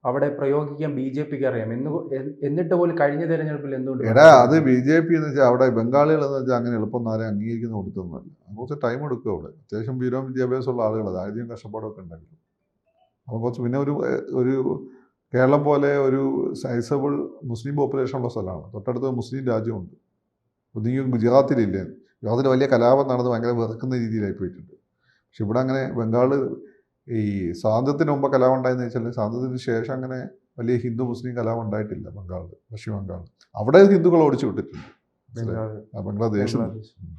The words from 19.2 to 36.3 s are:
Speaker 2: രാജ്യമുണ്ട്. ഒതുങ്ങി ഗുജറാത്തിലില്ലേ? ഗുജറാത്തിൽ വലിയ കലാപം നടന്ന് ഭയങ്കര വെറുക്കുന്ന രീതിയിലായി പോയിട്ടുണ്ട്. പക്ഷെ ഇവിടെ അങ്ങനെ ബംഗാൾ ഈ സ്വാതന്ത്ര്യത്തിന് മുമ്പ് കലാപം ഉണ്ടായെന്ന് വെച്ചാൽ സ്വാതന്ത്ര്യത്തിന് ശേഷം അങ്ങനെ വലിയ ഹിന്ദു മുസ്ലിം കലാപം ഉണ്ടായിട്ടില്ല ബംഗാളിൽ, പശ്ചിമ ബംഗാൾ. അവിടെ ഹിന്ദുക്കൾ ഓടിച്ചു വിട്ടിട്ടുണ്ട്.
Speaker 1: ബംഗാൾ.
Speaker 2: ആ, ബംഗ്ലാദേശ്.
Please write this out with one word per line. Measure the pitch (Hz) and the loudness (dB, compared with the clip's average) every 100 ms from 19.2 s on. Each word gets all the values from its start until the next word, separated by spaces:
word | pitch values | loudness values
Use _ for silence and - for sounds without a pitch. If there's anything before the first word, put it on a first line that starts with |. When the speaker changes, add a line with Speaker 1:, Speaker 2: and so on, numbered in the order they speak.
| 107 131 131 | -6 -6 -2
Speaker 2:
രാജ്യമുണ്ട്. | 113 110 110 87 - _ _ _ _ _ _ _ 113 | -2 -2 -6 -10 -18 _ _ _ _ _ _ _ -6
ഒതുങ്ങി | 110 131 | -2 -2
ഗുജറാത്തിലില്ലേ? | 135 120 117 127 131 135 104 95 87 - _ _ | -2 0 4 4 4 2 0 -2 -6 -14 _ _
ഗുജറാത്തിൽ | 104 117 135 | -4 0 2
വലിയ | 127 135 | 2 4
കലാപം | 123 117 135 135 | 4 6 4 4
നടന്ന് | 127 123 | 0 0
ഭയങ്കര | 117 117 | 0 -2
വെറുക്കുന്ന | 120 113 113 131 127 | -2 -2 -4 -6 -4
രീതിയിലായി | 113 110 101 | -2 -2 -4
പോയിട്ടുണ്ട്. | 92 92 90 - - _ _ _ _ _ | -4 -8 -10 -20 -20 _ _ _ _ _
പക്ഷെ | _ | _
ഇവിടെ | 104 117 | -2 0
അങ്ങനെ | 131 135 131 120 | 0 -2 -4 -4
ബംഗാൾ | 113 117 127 139 131 - - _ _ _ - | -2 2 2 2 -2 -6 -14 _ _ _ -8
ഈ | 113 104 101 87 | -4 -2 -2 -4
സ്വാതന്ത്ര്യത്തിന് | 87 113 110 131 143 156 | -2 0 2 0 0 0
മുമ്പ് | 143 139 | 0 2
കലാപം | 135 127 | 4 4
ഉണ്ടായെന്ന് | 131 127 127 | 4 0 -2
വെച്ചാൽ | 120 120 113 | -4 -4 -6
സ്വാതന്ത്ര്യത്തിന് | 117 107 117 131 127 | -4 -4 -4 -6 -6
ശേഷം | 127 113 113 | -2 -2 -2
അങ്ങനെ | 131 127 131 - - _ - | -6 -8 -10 -10 -16 _ -8
വലിയ | 117 123 | 0 0
ഹിന്ദു | 120 117 | 0 -4
മുസ്ലിം | 127 120 127 120 | -4 -4 -8 -4
കലാപം | 117 113 | -4 -2
ഉണ്ടായിട്ടില്ല | 110 107 107 90 - | -4 -4 -4 -8 -12
ബംഗാളിൽ, | 101 92 90 90 - _ | -14 -10 -10 -12 -18 _
പശ്ചിമ | 107 113 104 | -14 -8 -8
ബംഗാൾ. | 95 87 85 _ _ | -8 -12 -14 _ _
അവിടെ | - 107 165 | -6 6 10
ഹിന്ദുക്കൾ | 196 196 170 170 | 10 8 6 6
ഓടിച്ചു | 156 - - | 4 2 -2
വിട്ടിട്ടുണ്ട്. | - - - - _ _ _ _ 113 | -4 -8 -12 -18 _ _ _ _ -8
Speaker 1:
ബംഗാൾ. | 113 113 110 107 - 101 | -6 -6 -6 -10 -14 -12
Speaker 2:
ആ, | |
ബംഗ്ലാദേശ്. | 98 101 117 | -8 -2 0